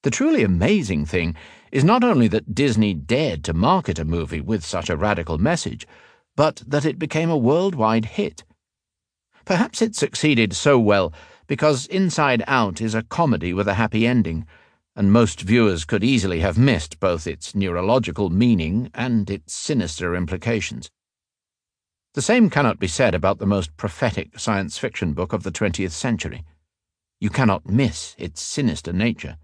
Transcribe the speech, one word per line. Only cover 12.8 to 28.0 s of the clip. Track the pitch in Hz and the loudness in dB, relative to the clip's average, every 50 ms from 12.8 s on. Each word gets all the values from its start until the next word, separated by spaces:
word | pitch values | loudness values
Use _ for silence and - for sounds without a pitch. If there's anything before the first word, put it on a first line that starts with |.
is | 113 110 107 | -4 -2 -2
a | 113 110 | -4 -4
comedy | - - - 170 147 110 82 82 90 87 | -4 -2 0 2 2 2 0 0 -2 -2
with | 95 101 98 | 0 0 0
a | 98 | 2
happy | 101 113 107 - 110 113 117 | 0 0 0 2 0 2 2
ending, | 127 123 104 87 80 80 78 - - _ _ _ _ _ _ _ _ | 2 2 0 0 -2 -6 -8 -10 -16 _ _ _ _ _ _ _ _
and | - 98 98 | 0 2 6
most | 101 117 117 110 - - | 6 6 6 4 0 -6
viewers | - 92 110 120 117 104 92 82 78 | 0 2 4 4 4 4 2 0 -4
could | - - 101 95 | -2 -2 0 0
easily | 123 139 117 92 98 90 82 | 2 2 2 0 0 -2 0
have | 82 98 87 - | 0 0 2 4
missed | 127 139 120 80 - - - - | 4 4 4 2 -2 -8 -8 -4
both | - 95 87 80 - 85 | -2 -2 -2 -2 -4 -8
its | 73 - - - - | -8 -8 -12 -8 -4
neurological | 104 98 92 85 87 90 98 120 131 117 - 78 - 101 90 | -2 -2 -2 -2 -2 0 2 2 2 0 -2 -2 -2 -2 0
meaning | 82 95 120 120 113 90 80 78 90 113 127 - _ | 2 2 4 4 4 2 2 0 -2 -4 -4 -6 _
and | 123 120 127 120 113 101 95 | -6 -4 0 0 0 0 -2
its | 101 - _ - - | -6 -10 _ -12 -12
sinister | - - - 156 123 92 80 - - 90 87 87 | -10 -6 -2 -2 -2 -2 -4 -6 -6 -4 -4 -2
implications. | 87 90 80 92 90 - 117 117 107 90 - - 60 - - _ _ _ _ _ _ _ _ _ _ _ _ _ _ _ _ _ _ _ _ _ _ _ _ _ | -2 -4 -4 -6 -6 -4 -2 -2 -2 -4 -6 -10 -12 -14 -16 _ _ _ _ _ _ _ _ _ _ _ _ _ _ _ _ _ _ _ _ _ _ _ _ _
The | - | -6
same | 127 - 220 247 226 175 | 0 2 4 4 4 4
cannot | - 147 147 117 101 - | 4 2 2 2 0 0
be | - 85 | -4 -4
said | - - 131 113 87 | 0 2 2 2 2
about | 87 76 95 95 - | 2 0 0 0 0
the | 110 | 0
most | 98 101 98 92 - - - | 0 0 0 -2 -4 -8 -8
prophetic | - 101 - - 143 117 98 101 - - _ - | -8 -8 -4 -2 -2 -2 -2 -4 -8 -10 _ -8
science | - - 107 98 98 76 - - | -4 -2 -2 -2 -2 -4 -8 -6
fiction | - 120 - - 101 85 73 | -8 -8 -6 -4 -4 -4 -2
book | 80 90 90 | -4 -4 -4
of | - 101 95 | -4 -6 -6
the | 98 | -6
twentieth | 87 - 110 101 85 - 95 92 85 | -6 -2 -4 -2 -2 -2 -6 -6 -6
century. | - - 131 117 - - 80 - - 80 - _ _ _ _ _ _ _ _ _ _ _ _ _ _ | -6 -4 -4 -4 -4 -6 -10 -12 -12 -16 -18 _ _ _ _ _ _ _ _ _ _ _ _ _ _
You | - 104 | -6 -4
cannot | - - 131 110 95 - _ - | 0 2 4 4 4 0 _ -2
miss | 95 120 139 123 - - | 0 2 2 0 -2 -6